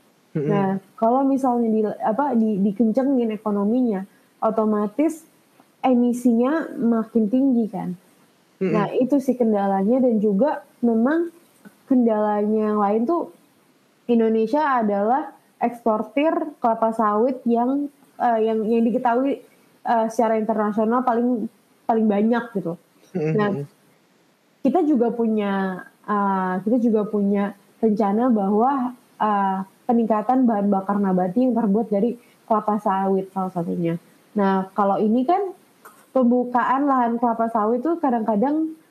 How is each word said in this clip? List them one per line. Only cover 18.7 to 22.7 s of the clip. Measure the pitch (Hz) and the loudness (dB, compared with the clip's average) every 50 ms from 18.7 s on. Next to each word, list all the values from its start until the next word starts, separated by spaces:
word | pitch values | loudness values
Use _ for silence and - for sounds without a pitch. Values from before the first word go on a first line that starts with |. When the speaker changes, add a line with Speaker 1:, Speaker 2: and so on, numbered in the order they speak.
| 233 233 233 | 2 2 2
Speaker 2:
diketahui, | 240 208 254 247 240 233 254 269 277 - - - _ _ _ _ _ _ _ - | 2 0 0 0 0 0 0 0 -2 -2 -4 -8 _ _ _ _ _ _ _ -4
eh, | - 240 226 220 226 226 | -2 0 0 0 -2 0
secara | - 233 220 220 | 0 0 2 0
internasional | 220 214 220 214 214 208 208 196 226 214 220 240 262 | 0 0 -2 -2 0 -2 0 0 0 0 2 0 0
paling, | 254 254 226 233 240 247 254 214 214 - - _ _ _ _ _ _ - | 0 0 0 0 0 0 -2 -2 -4 -8 -10 _ _ _ _ _ _ -2
paling | 226 226 220 | 0 2 2
banyak | 214 196 202 214 226 240 233 240 - - | 2 2 2 2 2 2 0 -2 -4 -6
gitu. | 196 - 165 | -6 -6 -6